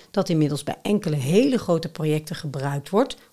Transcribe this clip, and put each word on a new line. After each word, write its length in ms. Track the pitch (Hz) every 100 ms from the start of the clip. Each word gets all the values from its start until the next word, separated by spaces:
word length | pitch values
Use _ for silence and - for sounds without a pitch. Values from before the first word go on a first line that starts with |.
| -
dat 180 | - 180
inmiddels 340 | 165 147 147
bij 160 | - -
enkele 340 | - 208 170 147
hele 420 | 127 185 277 247
grote 300 | - 165 165
projecten 480 | - 156 151 156 160
gebruikt 540 | 147 135 139 143 -
wordt 260 | 196 269 - -